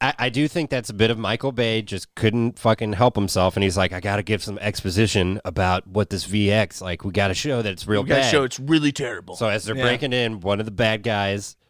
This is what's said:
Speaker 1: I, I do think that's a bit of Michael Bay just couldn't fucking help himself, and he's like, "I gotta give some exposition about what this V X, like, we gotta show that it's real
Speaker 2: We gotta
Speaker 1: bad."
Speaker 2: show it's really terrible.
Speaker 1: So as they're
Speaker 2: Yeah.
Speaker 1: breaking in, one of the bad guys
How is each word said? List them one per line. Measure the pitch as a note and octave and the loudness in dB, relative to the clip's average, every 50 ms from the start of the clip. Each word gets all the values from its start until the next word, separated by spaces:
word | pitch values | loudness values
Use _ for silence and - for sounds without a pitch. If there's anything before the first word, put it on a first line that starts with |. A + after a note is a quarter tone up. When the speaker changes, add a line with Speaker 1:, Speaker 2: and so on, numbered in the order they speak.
Speaker 1:
I, | B2+ C3+ D3 | -2 0 0
I | - A#2+ B2+ | 0 -2 -2
do | G#2+ C3 D3+ | 0 2 0
think | D3+ - F3 D#3 C3+ | 0 0 -2 -4 -2
that's | C#3 B2+ A#2 - | -2 -4 -4 -4
a | G#2+ | 0
bit | G2 A2 A2+ | 2 2 2
of | A#2 A2 | 2 2
Michael | A2+ G2 A2+ A#2 - C3+ | -2 -2 -2 -2 -2 -2
Bay | B2+ A#2 A#2+ A2+ A2+ A2 G#2+ | 0 0 0 2 2 0 -2
just | - G#2 F2+ - - - | -4 -6 -8 -8 -10 -6
couldn't | - - A2 G#2 A#2+ A#2 A#2 - - | 0 2 2 4 4 0 0 -2 0
fucking | - A2+ A2 - A#2 G#2+ G#2 | 2 2 2 2 0 -2 0
help | F2+ A#2+ B2 - | 2 2 2 4
himself, | G#2 G2+ F#2 - F#2+ F2+ F#2 - | 2 0 0 2 2 2 2 2
and | G2 G2 | 2 2
he's | F#2+ E2+ | 2 2
like, | G2 F#2 F2 F#2 | 2 0 0 0
"I | F#2 | -4
gotta | E2+ G2+ G2+ G#2 F#2+ | -4 -2 -2 -2 -2
give | F2+ G#2+ G2 - | -2 -2 -4 -4
some | A2 G2+ G2+ | -6 -8 -6
exposition | G2 G#2+ - - - G2 E2+ G2+ A2+ G2+ - G#2 F2+ F2+ F#2+ - - | -4 -4 -4 -4 -4 -2 2 2 2 4 4 4 2 2 0 -2 -4
about | - E2 - F#2 F2+ F2+ F2+ - F#2+ | -6 -2 0 2 2 2 0 -2 -2
what | F#2 G#2 G2+ - | -2 0 0 0
this | G2+ F#2 - | -2 -6 -4
V | F2 F#2+ G#2+ G#2 G2 G2+ | -2 0 2 2 4 4
X, | A2 G#2 - - - | 2 2 0 -4 -10
like, | F#2+ F#2 F2 - - | -8 -8 -8 -6 -6
we | G2+ | -4
gotta | E2+ G2+ G2+ G2 F2+ | 0 0 2 2 0
show | - - D3 C3+ A#2+ A2+ | -2 -2 -2 -2 -2 -2
that | G#2 F#2 | -4 -6
it's | F2 - - | -6 -4 0
real | G#2+ G3+ C3+ | 0 0 2
Speaker 2:
We | C3+ | 2
gotta | D3 C3+ | 2 2
Speaker 1:
bad." | C3+ A#3 | 4 4
Speaker 2:
show | D3+ D3 C3+ | 4 2 2
it's | B2 - - | 0 -4 -6
really | C3+ C#3+ D#3+ D#3 D3 C#3+ B2+ | -2 2 2 2 2 2 0
terrible. | - C#3 A#2+ A2 F2+ F2 - - | -2 -4 -6 -6 -8 -12 -12 -8
Speaker 1:
So | - A#2+ G#2+ | -2 -2 0
as | G2+ A2 G2 | 0 0 -2
they're | G#2 A2 | -4 -4
Speaker 2:
Yeah. | C3 B2+ | 0 0
Speaker 1:
breaking | B2 B2 A#2+ D3 C3+ B2 | 0 0 0 -2 -2 0
in, | B2 A#2+ A2+ A2+ G2+ | 0 0 -2 -2 -4
one | E2+ G2 G2+ G2+ | -2 -2 0 0
of | A2 | -2
the | A2 G2+ | -4 -2
bad | F2+ A#2 A2 A2 G#2+ G2+ | 0 2 2 2 0 -2
guys | A#2 G#2+ G#2 G2+ G2 G2 G#2 G#2 - - _ _ _ | -2 0 0 0 0 -2 -4 -6 -10 -16 _ _ _